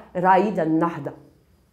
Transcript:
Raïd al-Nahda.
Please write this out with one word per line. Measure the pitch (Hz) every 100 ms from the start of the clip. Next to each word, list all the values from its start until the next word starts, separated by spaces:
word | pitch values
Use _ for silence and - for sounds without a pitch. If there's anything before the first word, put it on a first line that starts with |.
| -
Raïd | 185 185 190 208 180
al-Nahda. | 160 160 170 143 139 - - _ _ _ _